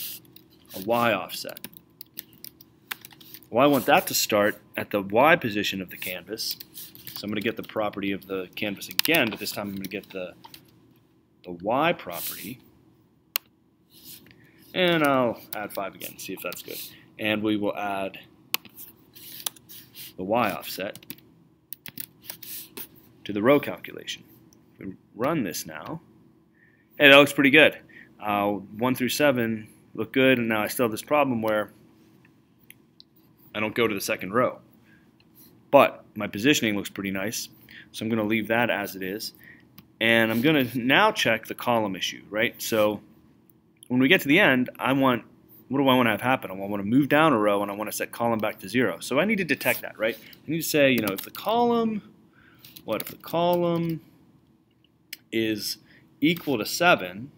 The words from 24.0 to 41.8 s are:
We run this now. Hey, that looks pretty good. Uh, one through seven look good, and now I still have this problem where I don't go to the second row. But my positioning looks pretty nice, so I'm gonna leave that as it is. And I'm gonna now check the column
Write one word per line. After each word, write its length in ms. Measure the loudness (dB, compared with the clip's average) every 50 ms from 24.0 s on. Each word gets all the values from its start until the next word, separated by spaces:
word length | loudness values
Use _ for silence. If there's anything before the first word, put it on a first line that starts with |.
| -12 -12 -14 -14 -16 -20 -20 -20 -20 _ _ _ _ _ _ -14
We 160 | -14 -14 -14 -14 _ _ _
run 300 | -6 -4 -2 -2 -2 -2
this 220 | -4 -6 -8 -10
now. 340 | -10 -12 -12 -12 -12 -12 -14 -14 -20 _ _ _ -20 _ _ _ _ _ _ _ _ _ _ _ _ _ 6
Hey, 120 | 8 10
that 60 | 10
looks 180 | 10 10 8 4
pretty 160 | 2 4 6
good. 280 | 8 8 8 8 6 0 -8 -20 -20 -20 -20 -20 _ -10
Uh, 300 | -4 -2 0 0 2 0
one 460 | -2 -4 -6 -12 -6 -2 -2 -2 0
through 160 | 0 -2 -2
seven 580 | 0 2 2 2 4 2 0 -2 -4 -6 -8 -12 -20 -20 _ _ -10
look 180 | -8 -8 -2 2
good, 260 | 4 6 6 6 4
and 100 | 2 0
now 140 | 0 0 0
I 60 | -2
still 160 | 0 0 0
have 60 | 0
this 120 | 0 -4 -2
problem 400 | 0 2 2 2 2 0 0 0
where 280 | 0 0 0 -2 -4 -8 -18 -20 _ _ _ _ _ _ _ _ _ _ _ _ _ _ _ _ -20 _ _ _ _ _ -20 _ _ _ _ _ _ _ _ _ _ -8
I 60 | -6
don't 140 | -6 -4 0
go 120 | 0 0
to 80 | 0 0
the 60 | -2
second 320 | -4 -4 -4 -6 -6 -2 0
row. 260 | 0 0 0 -2 -6 -14 _ _ _ _ _ -20 _ _ _ _ _ _ _ _ -20 -20 -20 _ _ _ _
But 340 | 6 8 8 6 2 -4 -16 -16 _
my 100 | -8 -8
positioning 480 | -6 -6 0 2 2 2 2 2 0 -2
looks 140 | -2 -6 -8
pretty 240 | -10 -8 -6 -6 -6
nice, 360 | -6 -6 -6 -6 -8 -10 -10 -16 -20 -20 -20 -20 -20 -20 -18 -12
so 120 | -8 -4
I'm 40 | -2
gonna 160 | -2 0 0
leave 240 | 0 0 -2 0 0
that 220 | 0 2 2 0
as 260 | 0 -2 -4 -8 -8
it 60 | -8 -8
is. 320 | -8 -6 -8 -8 -10 -12 _ -20 -20 -20 -20 _ _ _ -20 -20 _ _ _
And 320 | 2 4 4 4 4 2 2
I'm 80 | 2
gonna 260 | 2 4 4 4 2 0 -2
now 380 | -2 0 4 4 4 4 4 2
check 340 | 2 2 2 0 0 -2
the 80 | -8 -12
column 400 | -6 -2 0 0 2